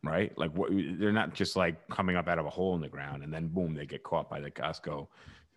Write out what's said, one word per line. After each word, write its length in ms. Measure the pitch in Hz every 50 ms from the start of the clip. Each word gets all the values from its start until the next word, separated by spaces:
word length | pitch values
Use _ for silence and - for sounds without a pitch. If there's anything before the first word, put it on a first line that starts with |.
| -
Right? 320 | 73 80 90 104 - -
Like, 160 | - 78 82 73
what, 180 | 87 73 - 92
they're 400 | 98 85 67 92 82 101 104 104
not 200 | 110 104 78 85
just, 220 | - 98 90 -
like, 340 | 95 92 85 82 - - -
coming 280 | - - 98 92 90
up 120 | 90 82 82
out 100 | 87 82
of 60 | 76
a 40 | 73
hole 240 | - 92 92 95 90
in 60 | 85
the 80 | 78 67
ground 340 | 65 69 71 71 71 71 69
and 100 | 76 78
then, 140 | 80 82
boom, 280 | 82 80 92 90 82 78
they 120 | 73 73
get 160 | 69 73 69 -
caught 260 | - - 82 73 -
by 120 | - 73
the 100 | 73 71
Costco 560 | - - 64 76 - - - - 76 71 71 - _ - - - - - - _ _